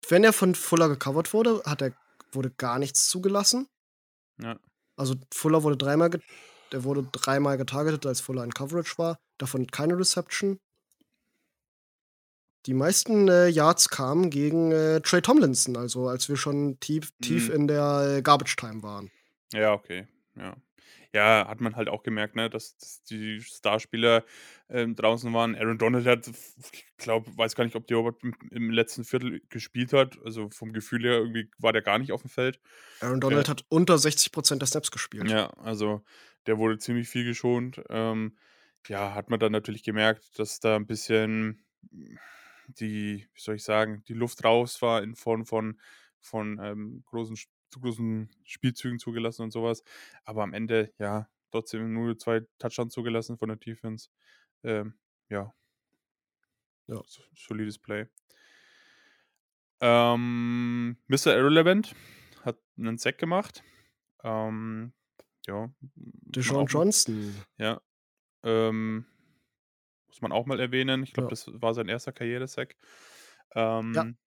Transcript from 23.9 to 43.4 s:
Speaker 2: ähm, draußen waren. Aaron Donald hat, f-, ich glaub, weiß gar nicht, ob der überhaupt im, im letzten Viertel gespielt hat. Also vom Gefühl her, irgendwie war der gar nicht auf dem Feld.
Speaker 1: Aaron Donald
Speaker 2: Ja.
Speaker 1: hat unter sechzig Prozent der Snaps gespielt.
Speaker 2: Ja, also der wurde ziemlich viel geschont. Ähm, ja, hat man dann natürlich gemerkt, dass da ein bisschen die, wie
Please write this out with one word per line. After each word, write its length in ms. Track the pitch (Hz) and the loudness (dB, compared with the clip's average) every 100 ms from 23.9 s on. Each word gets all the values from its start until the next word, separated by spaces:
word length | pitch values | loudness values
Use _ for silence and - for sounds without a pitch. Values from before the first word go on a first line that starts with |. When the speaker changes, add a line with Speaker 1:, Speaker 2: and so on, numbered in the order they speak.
| 113 117 117 - - - - _ | 2 6 6 2 -20 -20 -20 _
Speaker 2:
ähm, 260 | 123 117 | -4 -4
draußen 380 | 113 110 113 120 | 2 2 2 0
waren. 240 | 117 117 110 | 0 0 0
Aaron 220 | 110 113 | -2 0
Donald 280 | 113 123 120 | 2 4 4
hat, 220 | 120 117 | 2 2
f-, 260 | 117 - - - | -18 -20 -20 -20
ich 120 | - - _ | -20 -20 _
glaub, 380 | 117 113 113 104 | -2 -2 -2 -2
weiß 200 | 113 - | -2 0
gar 80 | |
nicht, 100 | 120 | -2
ob 120 | 113 113 | -2 0
der 100 | 117 | 0
überhaupt 240 | 117 113 | 0 -4
im, 140 | 123 - - | -10 -10 -12
im 180 | 120 113 | -6 0
letzten 320 | 113 113 - | 2 0 -2
Viertel 360 | 117 127 127 - _ | -4 -4 -4 -8 _
gespielt 440 | 117 - 135 160 | -12 -8 -4 2
hat. 260 | 139 131 - | 4 2 -2
Also 260 | - 113 104 | -12 -10 -10
vom 220 | - 113 | -10 -10
Gefühl 300 | 110 - 120 | -10 -4 -2
her, 120 | 120 120 | 2 2
irgendwie 320 | 113 117 110 _ | 2 -4 -6 _
war 140 | 117 | 2
der 100 | 110 | 2
gar 160 | 104 104 | 2 0
nicht 140 | 135 | 0
auf 80 | 120 | -8
dem 80 | 127 | -8
Feld. 300 | - 127 135 _ - - - | -4 -4 -4 _ -20 -20 -8
Speaker 1:
Aaron 200 | 123 131 | -4 0
Donald 280 | 135 143 139 | 2 2 2
Speaker 2:
Ja. 40 | |
Speaker 1:
hat 120 | 139 - | -4 0
unter 280 | 160 170 165 | 4 6 6
sechzig 320 | 151 151 - | 6 2 0
Prozent 320 | - 143 143 | 2 2 2
der 60 | 131 | -2
Snaps 240 | 156 - | -2 -4
gespielt. 360 | - - 104 104 | -8 -10 -6 0
Speaker 2:
Ja, 220 | 110 98 | 0 0
also 500 | - 113 107 104 104 _ - - _ - | -6 -8 -4 -2 -4 _ -20 -20 _ -2
der 120 | 107 | 0
wurde 200 | 113 107 | 2 0
ziemlich 300 | - 120 120 | -2 -4 -2
viel 160 | 123 | -4
geschont. 580 | 120 117 123 120 123 127 - | -4 -2 0 0 -2 -10 -8
Ähm, 480 | 113 113 110 110 107 _ _ _ _ - | -4 -2 -2 -4 -8 _ _ _ _ -10
ja, 280 | 98 101 | -6 -4
hat 160 | 101 - | -6 -4
man 100 | 113 | 0
dann 100 | 110 | 2
natürlich 300 | 107 107 107 | 0 -4 -8
gemerkt, 560 | - 107 110 110 _ - | -4 2 2 2 _ -8
dass 220 | 107 - | -8 -2
da 160 | 113 107 | 2 2
ein 100 | 107 | 0
bisschen 800 | 110 - 110 110 110 110 107 _ _ - - 71 - - - - - - | -8 0 0 2 -2 -4 -6 _ _ -20 -20 -20 -20 -20 -20 -20 -20 -20
die, 580 | - 110 107 104 101 104 | -10 -8 -6 -6 -8 -12
wie 60 | - | -16